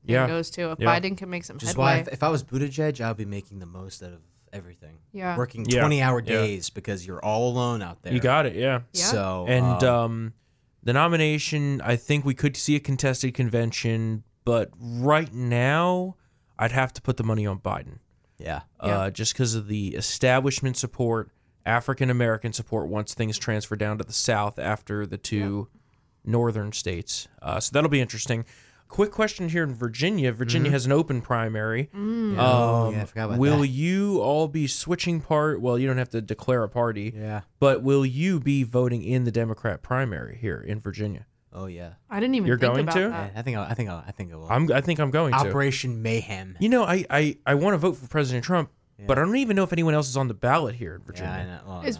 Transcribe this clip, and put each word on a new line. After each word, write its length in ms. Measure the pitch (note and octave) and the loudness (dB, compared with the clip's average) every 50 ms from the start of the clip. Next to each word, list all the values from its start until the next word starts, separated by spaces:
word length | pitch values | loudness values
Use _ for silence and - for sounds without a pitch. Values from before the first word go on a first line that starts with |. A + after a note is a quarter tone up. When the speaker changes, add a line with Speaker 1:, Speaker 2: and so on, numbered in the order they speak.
| - | -4
Speaker 1:
thing 80 | - A2+ | 0 2
Speaker 2:
Yeah. 120 | B2+ C3 B2+ | 2 2 2
Speaker 1:
goes, 220 | E3 E3 E3 - | 0 -2 -4 -4
too. 220 | - - F3 E3 | -6 -6 -4 -4
If 80 | D#3+ - | -4 -2
Speaker 2:
Yeah. 200 | - F3 E3+ E3+ | 2 2 2 2
Speaker 1:
Biden 160 | F3+ F#3+ G3 F3+ | 0 -2 -4 -6
can 120 | F#3+ F#3 | -8 -8
make 160 | F3+ F3 F3 | -8 -8 -8
some 100 | - - | -10 -12
Speaker 3:
Which 80 | - D3 | -8 -6
is 140 | A2 - B2+ | -4 0 2
why 160 | C3 C3+ C3+ - | 4 4 4 4
Speaker 1:
headway. 100 | E3 E3+ | 2 -2
Speaker 3:
if, 20 | - B2+ | -4 -2
if 60 | D3 | 0
I 60 | D#3 | 2
was 140 | E3 C#3+ B2+ | 2 0 -2
Buttigieg, 560 | - B2+ C3+ C#3 C#3+ C3 C#3+ D#3 D3+ C#3+ B2+ | -2 -4 -2 -2 -2 -2 -2 -2 -2 -2 -2
I 80 | A#2+ A2+ | -4 -4
would 80 | A2+ G#2 | -4 -4
be 80 | A2 | -6
making 340 | G2+ G2+ G2+ F#2+ - G#2 G2 | -8 -8 -8 -10 -12 -14 -16
the 60 | F#2 | -14
most 380 | E2+ F2 F#2 F#2 F#2+ - - F#2+ | -14 -14 -14 -14 -14 -14 -14 -16
out 80 | F2+ | -16
of 80 | F2 E2 D#2 F2 _ _ _ _ - | -18 -18 -20 _ _ _ _ _ -16
everything. 460 | G2+ F2+ F2 F2 - - D2+ D#2+ D#2+ _ _ | -16 -16 -16 -20 -20 -20 -20 -20 -20 _ _
Speaker 1:
Yeah. 240 | - G3+ F#3+ F3+ C3+ B2 | -12 -8 -6 -4 -2 -2
Speaker 3:
Working 280 | B2 B2+ - A2+ A2+ A2 | -2 -4 -4 -6 0 2
Speaker 2:
Yeah. 140 | B2 A#2+ | 4 4
Speaker 3:
twenty-hour 400 | - D3+ D3+ C#3+ C3 C3 B2+ A#2+ | 4 4 4 4 2 2 2 0
Speaker 2:
Yeah. 100 | A2+ G#2+ | 0 0
Speaker 3:
days 380 | A2+ A2 A2 G#2+ G2+ F#2+ E2 - | 0 0 2 0 -2 -4 -6 -8
because 360 | - - F#2 - G2+ F#2+ F2 | -10 -10 -8 -6 -6 -6 -6
you're 180 | F#2 F#2 E2+ - | -10 -10 -6 -2
all 260 | G#2 G#2+ A2 A#2+ B2 | -2 0 2 2 0
alone 300 | A#2+ B2 B2 A#2+ A#2+ A2+ | 0 0 0 0 -2 -2
out 220 | G2+ F2 F2 - - | -6 -8 -10 -12 -6
there. 100 | - - | -2 -2
Speaker 2:
You 80 | B2 | 2
got 240 | A#2 B2 C3 D3+ D3+ | 2 4 4 4 4
it, 100 | B2+ D#2+ | 2 0
yeah. 260 | F2 A#2+ C3+ C3+ B2 B2 - - | 0 0 0 0 0 -2 -4 -4
Speaker 1:
Yeah. 120 | - - | -2 0
Speaker 3:
So, 400 | - - G#2+ G2 F#2+ F#2 F#2 F2+ G2+ | 0 2 2 0 0 -2 -2 0 2
Speaker 2:
And, 340 | B2+ B2+ B2 B2 - F2+ C3 | 4 4 4 4 4 4 4
Speaker 3:
um, 120 | B2+ A#2+ A#2+ A#2 | 4 4 4 2
Speaker 2:
um, 280 | A#2 A#2 A2+ A2+ A2+ A2+ _ _ _ _ _ _ _ _ _ | 0 -2 -4 -6 -6 -8 _ _ _ _ _ _ _ _ _
the 120 | - A#2 A#2+ | -2 2 4
nomination, 880 | C3+ D#3 E3+ E3+ D#3+ D#3 D3+ D3+ D3+ C#3+ - - D3+ D3 C#3+ C#3 C3+ | 4 4 4 4 4 4 2 2 0 -2 -2 -2 -2 0 0 -2 -2
I 160 | - - A#2+ A#2 | 0 0 0 0
think 260 | - - D3 D3 C3+ | 2 2 0 2 2
we 100 | C#3 C3 | 0 0
could 200 | - - D3 B2+ | 2 2 0 0
see 200 | - - - D3+ D3 | 0 0 2 2 2
a 20 | |
contested 540 | D3 - C#3 B2+ - C#3 C3 B2 - C3 A#2 | 2 0 -2 0 2 0 0 2 0 -2 0
convention, 880 | - B2+ A#2+ G#2+ A#2 A#2 A#2 A2 - - A#2 A2+ A2+ A2+ A2 A2 G#2+ - _ _ _ - | 0 0 2 2 2 2 0 -2 -2 -2 0 0 0 0 -2 -4 -4 -8 _ _ _ -2
but 240 | A#2+ A#2+ A#2 G#2+ - - - | 2 2 2 2 0 -4 -12
right 540 | A#2+ A#2+ A#2 A#2+ B2 C#3 D3+ D#3 E3 - - | -12 -8 -4 0 4 4 4 4 4 0 -4
now, 800 | A#2+ B2 B2 A#2+ A#2+ B2 C3 C#3+ D#3 E3+ F3+ F3+ F3+ F3+ F#3 F#3 _ _ _ _ _ _ _ _ - | -4 -2 0 2 2 4 4 4 2 2 2 2 0 -2 -4 -8 _ _ _ _ _ _ _ _ -2
I'd 140 | A2+ A2+ | -2 0
have 220 | A#2 C3 C3 B2+ - | 2 2 0 0 -2
to 80 | - | -6
put 160 | - - B2+ - | -2 -2 0 0
the 60 | A#2 | 2
money 220 | A2 A2 A2 G#2+ | 0 0 0 0
on 140 | G#2 F#2+ F#2+ | -2 -4 -4
Biden. 400 | - F#2+ G2 F#2 F2+ - F#2+ - _ _ _ _ _ _ _ - | -4 -4 -4 -6 -6 -10 -16 -20 _ _ _ _ _ _ _ -14
Speaker 3:
Yeah. 240 | D2 D#2+ D#2 C#2+ - _ _ - | -8 -8 -8 -8 -8 _ _ -6
Speaker 2:
Uh, 80 | - F#2 | -2 0
Speaker 1:
Yeah. 220 | G#2 G2+ F#2+ G2 | 0 0 0 -2
Speaker 2:
just 260 | F#2+ - A2 A2 - | -2 -4 -4 -2 0
'cause 200 | - C3 A#2 A2+ | 0 0 0 0
of 120 | A2+ G#2 G2+ | -2 -4 -4
the 280 | G#2 G#2+ G2+ F#2+ - | -4 -2 -2 -4 -4
establishment 840 | - G2+ - - - - C3 B2+ C3 C3 C#3 C3+ - - C3 B2 - | -4 -6 -6 -4 2 4 4 4 4 4 2 -2 -2 -2 -4 -2 -2
support, 540 | - B2 - - B2+ A#2 A2+ A2+ G#2 - _ _ _ _ _ _ - | -4 -6 -2 -2 0 0 0 0 -2 -6 _ _ _ _ _ _ -2
African-American 880 | - A2+ A#2+ A#2+ - C3+ - C3+ B2+ B2 A#2+ A#2+ A#2 A2 G#2+ - A#2 G#2 | 0 0 0 2 0 -2 0 2 2 2 2 2 2 2 0 -2 -4 -6
support 340 | - A2+ - - A2 D#2+ D2+ | -6 -6 -4 -2 -2 -2 -2
once 260 | F#2+ G#2+ G#2+ - - | -2 -4 -2 -4 -2
things 240 | - A#2 A2 G#2+ - | -2 -2 -2 -2 -4
transfer 380 | - - A2 G#2+ G#2 - G#2+ | -2 -2 -2 -2 -2 -4 -4
down 220 | - G#2 G#2 G#2+ G#2+ | -2 -2 -2 -2 -4
to 80 | A2 | -6
the 80 | - A2+ | -6 -4
South 440 | - - - A#2+ G#2 G#2 G#2 - - | -2 0 2 2 2 0 -2 -2 -4
after 480 | B1 E2+ G#2+ G#2 - - G#2 G#2 G#2 | -4 -2 -2 -4 -4 -6 -6 -4 -4
the 120 | G2 - G2+ | -6 -6 -8
two 500 | - - - G#2 G2+ G2 G2+ G2+ G2+ - _ | -8 -4 -2 -2 -2 -2 -2 -4 -6 -8 _
Speaker 1:
Yep. 80 | _ _ _ _ _ _ _ _ _ - | _ _ _ _ _ _ _ _ _ -4
Speaker 2:
northern 480 | - A2 A#2+ A#2+ A#2 A2 A2 G#2 G#2 | 0 2 2 2 2 0 -2 -4 -6
states. 560 | G#2+ - - - F#2 E2+ E2 - - - - - _ - | -6 -6 -6 -6 -6 -6 -6 -6 -8 -8 -8 -12 _ -12
Uh, 180 | - C#2 - - | -6 -4 -4 -2
so 120 | - - - | -2 0 2
that'll 160 | C#3 D3+ D#3+ | 2 2 4
be 100 | C#3+ C#3 | 2 2
interesting, 460 | B2+ A2+ - A2+ - - B2 A2+ A2+ - - - - - _ _ _ - - | 0 0 -4 -8 -4 -4 -4 -4 -4 -8 -14 -20 -20 -20 _ _ _ -8 0
quick 160 | - G3+ G#3 | 0 0 0
question 380 | G3+ - G#3+ G#3+ - - F#3 E3+ | 2 -2 -2 -2 -2 -4 -6 -4
here 140 | D#3+ F3 E3 | -2 -2 -2
in 100 | D3 C3 | -2 -2
Virginia. 560 | A2+ B2 A#2 A2 A#2 C#3 F3 A3 G3 C#3 B2+ | -4 -4 -6 -4 0 -2 0 2 2 2 0
Virginia 360 | A#2 G#2+ B2+ A#2 A#2 B2 B2 C3+ | 0 0 -2 0 0 2 2 2
Speaker 3:
Mm-hmm. 40 | C#3 | 2
Speaker 2:
has 120 | C#3 A#2+ | 2 2
an 60 | B2+ C#3 | 2 2
open 280 | D3+ E3 D#3+ C#3+ B2 | 2 2 0 -2 -4
primary. 680 | A2+ - B2+ A#2 A2+ A2+ A2 G#2+ G#2+ A2 A2 A#2 C#3 D3+ - | -2 -2 -2 0 0 -2 -2 -2 -2 -2 -2 -2 -4 -6 -6
Speaker 1:
Mm. 420 | G3+ G3+ G#3+ A3+ A#3 A3+ G#3+ G3+ | -6 -4 -4 -2 -2 -2 -2 0
Speaker 3:
Yeah. 60 | - | 2
Oh, 460 | B2 B2+ B2+ B2 A#2+ A#2 A#2 A#2 A2+ A2+ | 4 4 6 6 4 4 4 2 2 0
Speaker 2:
Um, 60 | G#2+ | 0
Speaker 3:
yeah, 60 | G#2+ | -2
I 40 | G#2+ | -4
forgot 200 | - - A2 A2+ | -6 -6 -4 -4
about 140 | G#2+ A2 A#2+ | -2 2 2
Speaker 2:
will 200 | C3 C#3+ D3 D3 | 4 4 4 4
Speaker 3:
that. 80 | C#3+ C#3 | 4 2
Speaker 2:
you 520 | B2+ C3 D3+ E3+ F#3 F#3+ G3+ G3+ G3 F3 | 0 0 0 0 2 2 2 2 2 0
all 260 | G#2 B2+ C#3+ D3+ D#3+ D#3 | 2 2 2 2 2 0
be 200 | C#3+ D#3+ D3+ C3 | 0 -2 -2 -2
switching 520 | - - - D3+ F3 F3 - F3 E3+ E3 | -2 -4 -2 -2 -2 -2 0 -2 -2 -2
part-, 400 | D3 - D#3+ D3+ D3+ D#3 D3+ - | 0 0 2 2 2 2 0 0
well, 160 | A2 B2 A#2+ A#2+ | 0 2 2 2
you 80 | C3 | 2
don't 120 | C3+ C3 B2+ | 2 2 0
have 120 | B2+ B2 | -2 -2
to 100 | - A2+ | -2 -4
declare 420 | A2 G2 A2 - - - B2+ B2 A2+ | -4 -4 -6 -6 0 0 2 2 2
a 60 | G2+ | 0
party. 440 | - A#2+ A#2+ A#2 A2+ G#2 G2+ A2 A2+ | 0 0 0 0 0 -2 -6 -8 -8
Speaker 3:
Yeah. 260 | G#2+ G#2+ G#2+ G#2+ G#2 G2 _ _ - | -8 -8 -6 -6 -6 -8 _ _ 4
Speaker 2:
But 240 | - C#3 C3+ A#2 A2+ | 4 4 4 4 4
will 220 | C3+ C#3 C#3 C3+ | 4 4 4 4
you 340 | C3 B2 C3+ D#3+ F#3 F#3+ D#3+ | 2 2 0 0 2 2 0
be 240 | A#2+ C#3 C#3+ C#3 C3 | 2 2 2 2 2
voting 400 | A2+ A#2+ B2 B2+ B2 A#2+ A#2 F2 | 0 2 2 2 2 0 -2 -2
in 220 | F2+ B2+ B2+ B2 | 0 0 0 0
the 60 | A#2+ | 0
Democrat 500 | G#2+ A#2 A#2 A2+ A2 - - A2+ F#2 C#2+ - | 0 0 0 0 -2 -4 -4 -4 -4 -4 -4
primary 540 | - B2 B2+ C3+ B2 G2 D2+ A#1+ A1 - A#2+ | -4 -2 -2 -2 -2 -4 -6 -8 -10 -12 -8
here 240 | A#2 A2 E2+ - | -6 -4 -4 -4
in 180 | - - G#2 G#2+ | -6 -6 -6 -6
Virginia? 460 | G#2 G2 F#2 G2 G#2+ G#2 G2 - A2 _ _ _ _ _ | -6 -8 -6 -4 -4 -6 -6 -8 -12 _ _ _ _ _
Speaker 3:
Oh, 140 | - - F#2+ F#2+ | -16 -14 -12 -12
yeah. 260 | F2+ E2+ F2 E2+ F2 - _ - | -12 -12 -14 -14 -16 -18 _ -8
Speaker 1:
I 100 | - G3+ | -4 -2
didn't 140 | G#3+ B3+ C4+ | 0 2 2
even 120 | B3+ G3+ C3 | 2 2 2
Speaker 2:
You're 100 | B2 B2 | 2 4
Speaker 1:
think 160 | B2 A#2+ B2 | 4 2 2
Speaker 2:
going 100 | C3+ D3 D#3 | 2 2 2
Speaker 1:
about 80 | E3 | 2
Speaker 2:
to? 140 | F#3 F#3 G#3+ | 0 0 0
Speaker 1:
that. 220 | A#3 E3+ - G2+ G2 | -2 -4 -8 -8 -8
Speaker 3:
Yeah, 60 | G#2+ | -8
I 20 | |
think 160 | A#2 C3+ B2 G#2+ | -6 -4 -4 -4
I'll, 60 | G2+ | -2
I 80 | - A2+ | -4 -4
think 160 | A2 A#2+ G2+ | -4 -4 -4
I'll, 140 | F2 E2+ D#2+ - | -6 -10 -10 -12
I 40 | |
think 200 | F#2+ - G2+ F2 E2 | -12 -10 -12 -12 -12
I 20 | |
will. 120 | D#2+ - - | -12 -6 -2
Speaker 2:
I'm, 220 | G#2+ B2+ D#3+ E3 | 0 2 4 4
I 100 | - C3+ | 4 2
think 180 | C#3 F3 E3+ D3+ | 2 2 0 0
I'm 120 | D3+ C#3 | 0 0
going 220 | C3 D#3 E3 D3 B2+ | 2 2 2 4 4
to. 60 | C3+ | 2
Speaker 3:
Operation 600 | - - F#2+ C#3 C#3 C#3 C3 C3 - B2+ A#2+ A2+ | 2 2 2 2 2 2 0 -2 -2 -4 -4 -4
Mayhem. 540 | A2 A2 A2+ A2+ A2 - G#2+ F#2+ F#2+ F#2+ F#2+ - | -2 0 0 -2 -2 -4 -8 -10 -10 -10 -6 0
Speaker 2:
You 100 | F#3 A3 | 2 4
know, 140 | B3 B3+ A3+ | 4 4 4
I, 220 | F3 F3 F#3+ F3 - | 4 2 0 0 0
I, 280 | - C#3+ D3+ D3+ - - - | 2 2 2 2 0 -2 0
I 100 | - C#3 | 2 2
wanna 220 | C#3+ D3+ G3 G#3 E3 | 4 4 2 2 2
vote 200 | D3 F#3 E3+ - | 2 0 0 -2
for 100 | C3+ A#2+ | -6 -4
President 360 | - D#3 C#3+ B2+ B2+ B2 A#2 | -2 0 0 0 0 -2 -2
Trump, 240 | - F3+ F3 D#3 - _ _ _ _ _ - | 0 0 0 0 -2 _ _ _ _ _ -8
Speaker 3:
Yeah. 80 | G2+ G2+ | 0 2
Speaker 2:
but 100 | C3+ B2+ | 2 4
I 40 | |
don't 140 | D3+ F3+ A3 C4 | 4 2 2 2
even 180 | C#4 A#3 G#3 | 2 2 2
know 80 | G3 F#3+ | 2 2
if 80 | F3+ F3 | 2 2
anyone 200 | E3 E3 D#3+ D3+ | 2 4 4 4
else 140 | D3+ D3 C3 | 4 2 2
is 80 | B2+ C#3 | 0 0
on 100 | C3+ B2+ | 0 -2
the 60 | A2+ | -2
ballot 420 | G2 - A#2+ C3+ E3 D#3+ A#2 G2+ | -2 0 2 2 4 2 0 -4
here 200 | A#2+ A#2+ E2+ D#2+ | -6 -8 -10 -10
in 60 | F2 | -12
Speaker 3:
Yeah, 40 | - - | -14 -16
Speaker 2:
Virginia. 240 | - - F#2 F#2 | -12 -8 -8 -6
Speaker 3:
I 120 | F#2 F#2 F#2 | -6 -6 -8
know. 140 | F2+ F2+ - - | -8 -10 -14 -14
Well, 160 | - - - - | -14 -12 -8 -6
Speaker 1:
Is, 140 | - A#3 - | -6 -6 -4